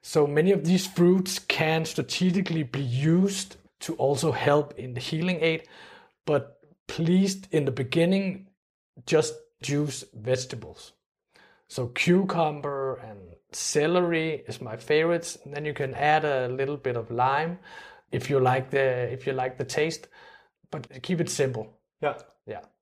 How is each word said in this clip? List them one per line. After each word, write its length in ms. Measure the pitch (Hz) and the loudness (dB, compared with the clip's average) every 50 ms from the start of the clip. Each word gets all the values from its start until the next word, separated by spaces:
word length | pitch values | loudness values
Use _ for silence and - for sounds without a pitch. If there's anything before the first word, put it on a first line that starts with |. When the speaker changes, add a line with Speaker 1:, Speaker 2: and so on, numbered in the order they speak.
| _ | _
Speaker 1:
So 240 | - - 160 147 | 0 2 2 4
many 260 | 143 143 156 160 185 196 | 4 4 4 4 4 4
of 120 | 180 147 | 4 4
these 220 | 165 185 180 - | 4 4 4 2
fruits 520 | - - - 175 175 185 190 185 - - - | 0 2 4 6 6 6 4 2 0 -4 -8
can 440 | - _ - - 160 156 160 160 160 | -4 _ -2 0 2 2 2 2 0
strategically 760 | 160 - - 135 - - - 185 185 175 202 185 - 165 160 147 | -2 -4 -6 -4 -4 -2 0 2 2 2 2 0 0 -2 -2 -2
be 180 | 127 - 139 143 | -2 -4 -4 -2
used 720 | 123 120 131 143 160 165 180 190 196 196 - - - - - _ _ _ _ | -2 -2 0 2 4 4 6 4 2 2 -4 -8 -10 -14 -20 _ _ _ _
to 140 | - - 165 | -10 -10 -4
also 380 | - 123 135 143 127 160 160 123 | 0 2 2 2 2 0 0 0
help 420 | - - 147 143 151 143 - - - | 2 2 4 4 4 2 0 -8 -12
in 160 | - 131 123 | -12 -10 -8
the 60 | 120 | -8
healing 380 | 120 - - 156 170 185 185 160 | -6 -6 -4 -2 -2 -2 -2 0
aid, 280 | 156 165 160 156 - - - - - - - - - _ _ _ _ | 0 0 0 -2 -6 -14 -20 -20 -20 -20 -20 -20 -20 _ _ _ _
but 360 | - 151 139 123 - - _ _ _ _ _ _ - | 0 0 0 0 -4 -18 _ _ _ _ _ _ -12
please, 540 | - - 170 160 180 190 196 196 190 190 - - | -6 -2 0 2 4 4 4 2 0 -4 -8 -2
in 140 | - 160 143 | -2 0 0
the 60 | 135 117 | 0 -2
beginning, 760 | 123 135 117 - 165 165 175 190 196 196 190 - - - _ _ _ _ _ _ _ _ _ _ - 123 | -4 -4 -2 2 2 2 4 2 2 0 -2 -6 -8 -12 _ _ _ _ _ _ _ _ _ _ -18 -6
just 280 | - - 156 151 - - - - _ _ _ - | 2 2 2 2 2 -4 -12 -18 _ _ _ -6
juice 420 | 135 143 143 147 147 123 - - _ _ | -2 -2 0 0 -2 -4 -10 -12 _ _
vegetables. 760 | 113 107 123 127 123 127 - - 117 - 78 69 - - - _ _ _ _ _ _ _ _ _ _ - _ _ _ _ _ | -10 -2 -2 -2 -2 -2 -8 -10 -12 -12 -14 -18 -18 -20 -20 _ _ _ _ _ _ _ _ _ _ -20 _ _ _ _ _
So 180 | - - 123 120 | -8 -6 -6 -6
cucumber 1080 | - - - 170 175 185 196 185 - 170 160 151 147 147 139 143 143 139 135 135 127 | -2 -2 4 4 4 4 4 2 0 0 0 0 -2 -4 -6 -6 -4 -4 -4 -4 -6
and 220 | - - 110 107 101 92 85 82 _ _ _ - | -8 -10 -16 -18 -18 -20 -20 -20 _ _ _ -12
celery 920 | - - - - 151 143 156 175 180 180 170 170 165 160 160 156 139 - | -8 -6 -2 0 2 2 4 2 2 2 2 2 0 0 -2 -4 -6 -8
is 140 | - 110 - | -12 -12 -12
my 160 | 135 117 107 | -10 -10 -10
favorites. 600 | 113 - - 151 151 160 170 170 170 165 - - - - | -12 -2 2 2 2 4 4 2 0 -2 -6 -12 -14 -16
And 100 | 139 143 | -12 -10
then 100 | 147 151 | -6 -6
you 80 | 151 143 | -6 -4
can 220 | - 143 131 131 | -4 -4 -6 -2
add 300 | - 139 151 151 156 151 | -2 2 4 4 4 2
a 240 | 151 139 131 127 123 | 2 0 0 -2 -2
little 280 | 127 131 135 135 147 | -2 -2 -2 -2 -4
bit 200 | 139 - 131 120 | -4 -4 -4 -2
of 140 | 120 113 - | -2 -4 -4
lime 480 | 120 120 123 131 139 143 156 165 175 180 - - - - - - - - _ _ | -2 0 2 2 2 0 -2 -2 -6 -8 -12 -20 -20 -20 -20 -20 -20 -20 _ _
if 180 | - 127 123 - | -6 -6 -4 0
you 100 | 147 135 | 2 4
like 300 | 127 127 127 135 127 - | 4 4 2 2 -2 -2
the, 400 | - 139 135 131 127 123 123 117 | 0 2 2 2 0 0 -4 -4
if 160 | 123 127 - | -6 -6 -6
you 60 | 143 135 | -6 -4
like 240 | 131 127 131 127 | -2 -4 -4 -4
the 80 | - 135 | -6 -8
taste, 440 | 120 - 151 151 165 160 - - _ _ - - - - - _ _ _ _ _ _ | -4 0 0 0 0 -2 -8 -14 _ _ -20 -20 -20 -20 -20 _ _ _ _ _ _
but 320 | - 156 123 - 135 131 - | -12 -12 -12 -12 -16 -16 -4
keep 180 | - 185 160 | -4 -2 -2
it 100 | 170 - | -2 -2
simple. 480 | - - 143 131 120 110 107 - _ _ _ _ _ _ - | 0 0 0 0 0 -4 -8 -10 _ _ _ _ _ _ -4
Speaker 2:
Yeah. 120 | 147 - - - _ _ _ _ | -4 -4 -4 -14 _ _ _ _
Speaker 1:
Yeah. 140 | - 110 90 - _ _ _ | -14 -14 -14 -14 _ _ _